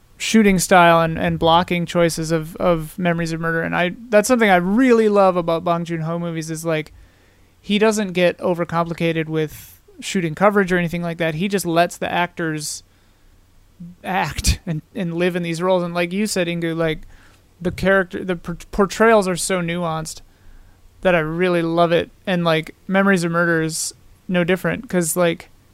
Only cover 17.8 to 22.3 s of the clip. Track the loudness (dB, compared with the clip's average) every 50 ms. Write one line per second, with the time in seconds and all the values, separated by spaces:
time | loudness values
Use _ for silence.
17.8 | 0 2 2 2 2 -2 -6 -10 -6 -6 -6 -6 -6 -12 -12 -12 -12 -10 0 0
18.8 | 0 0 2 2 4 6 6 4 4 0 -2 -4 -2 -2 -2 -2 -2 -4 -4 -4
19.8 | -4 -4 -6 -6 -8 -10 -14 -16 -20 -20 _ _ _ -20 -20 -20 -20 -20 -20 _
20.8 | _ -20 _ -2 0 2 2 2 0 -2 -2 0 0 2 2 0 0 0 2 2
21.8 | 2 4 4 0 0 -2 _ _ -6 -4